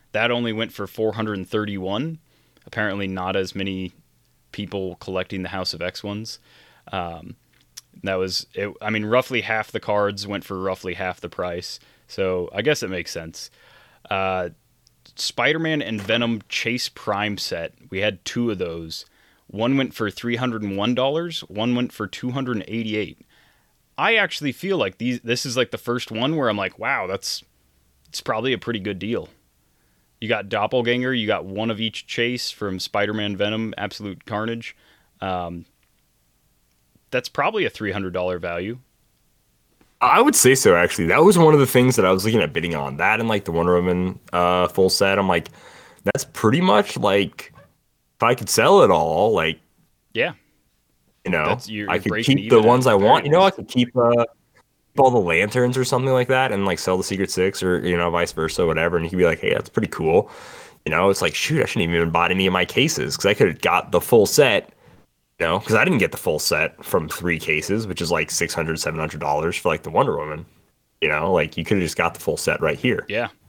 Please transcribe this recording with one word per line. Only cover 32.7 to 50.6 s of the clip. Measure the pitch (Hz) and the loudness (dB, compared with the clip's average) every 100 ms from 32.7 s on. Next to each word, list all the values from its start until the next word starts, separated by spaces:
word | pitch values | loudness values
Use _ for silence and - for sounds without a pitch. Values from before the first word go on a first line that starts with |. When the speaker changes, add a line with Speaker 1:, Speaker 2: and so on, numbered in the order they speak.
| 92 | -6
Speaker 1:
Spider-Man | - 104 104 107 104 98 | -4 -2 -2 -2 -4 -2
Venom, | 104 110 110 110 | -2 -2 -6 -6
Absolute | 101 - 104 92 - | -10 -10 -12 -12 -8
Carnage. | 107 110 117 117 - _ _ _ - | -6 -6 -8 -12 -18 _ _ _ -10
Um, | 95 90 85 85 85 _ _ _ _ _ _ _ _ _ _ _ _ _ _ | -6 -6 -6 -10 -14 _ _ _ _ _ _ _ _ _ _ _ _ _ _
that's | 127 - | -6 -4
probably | - 156 214 127 | -2 -2 0 -2
a | |
three | - 104 | -4 -6
hundred | 98 95 | -4 -4
dollar | 90 90 90 | -2 -2 -4
value. | 87 85 98 123 _ _ _ _ _ _ _ _ _ _ _ - | -6 -6 -6 -10 _ _ _ _ _ _ _ _ _ _ _ 0
Speaker 2:
I | 123 165 | 4 6
would | 277 - | 6 6
say | 127 131 | 6 6
so, | 104 87 | 6 6
actually. | 87 - 82 | 4 2 2
That | 113 | 6
was | 180 180 | 6 8
one | 160 | 8
of | 151 | 8
the | 131 | 6
things | 127 127 123 | 4 4 4
that | 92 | 4
I | |
was | 95 104 | 4 2
looking | 110 | 2
at | 76 | 2
bidding | 80 85 78 | -2 -4 -4
on. | 69 69 | -4 -2
That | 92 110 | 0 0
and, | 113 | 0
like, | 104 90 | -2 -2
the | |
Wonder | 82 87 90 | 0 4 4
Woman, | 90 90 90 - - | 2 0 -2 -6 -4
uh, | 87 87 90 90 | 0 2 4 2
full | - 95 | 4 2
set. | - 98 98 | 4 2 4
I'm | 95 | 2
like, | 87 - - - - - _ | 0 -2 -14 -20 -20 -20 _
"That's | - - - | -4 -4 -4
pretty | - 107 143 | 0 2 4
much, | 185 208 202 - | 4 4 2 0
like, | 202 202 196 - - - - _ _ _ _ - | 2 2 0 -6 -20 -20 -20 _ _ _ _ 0
if | |
I | 175 - | 2 2
could | 101 | 0
sell | - 131 196 | 4 6 8
it | 117 | 8
all, | 85 78 80 107 | 6 2 2 2
like, | 98 82 82 _ _ _ _ _ | 2 0 -2 _ _ _ _ _
Speaker 1:
Yeah. | 110 156 - _ _ | -4 -4 -4 _ _